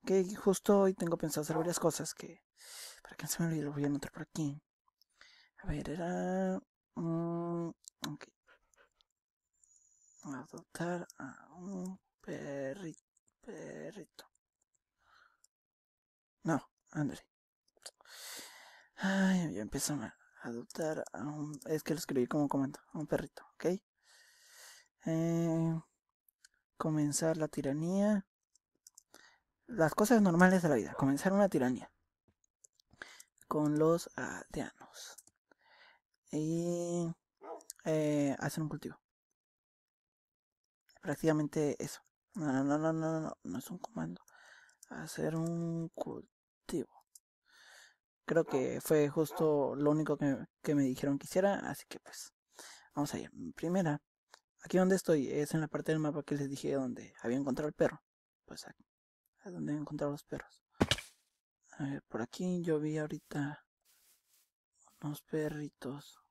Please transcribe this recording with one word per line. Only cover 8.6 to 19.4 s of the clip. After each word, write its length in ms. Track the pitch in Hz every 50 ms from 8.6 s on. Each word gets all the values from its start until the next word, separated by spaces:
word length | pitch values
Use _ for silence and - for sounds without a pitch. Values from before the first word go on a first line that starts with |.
| _ _ _ _ _ _ _ _ _ _ _ _ _ _ _ _ _ _ _ _ _ _ _ - _ _ _ _ _ - - - -
Adoptar 840 | 160 135 131 156 - - 165 175 _ _ - 170 175 180 175 180 _ -
a 360 | - - - - - - - 151
un 440 | 175 175 196 196 185 180 185 190 - _ _ _ _
perri-, 720 | - - 160 - - 147 139 139 135 135 139 196 190 160 151 - _ _ _ _ _ _ _ _
perrito. 840 | _ 247 202 156 156 - - - 151 151 214 202 151 _ _ - - _ _ _ _ _ _ _ _ _ _ _ _ _ _ _ _ _ _ _ _ _ _ _ _ _ _ _ _ _ _ _ _ _ _ _ _ _ _ _ _ _ _ _ -
No, 220 | 160 160 - - _ _ _ _ _
ándale. 360 | - - 147 139 - - - _ _ _ _ _ _ _ _ _ _ _ _ - _ _ _ - - - - - - - - - - - - - - - - _ _
Ay, 560 | - - 190 190 196 190 190 190 180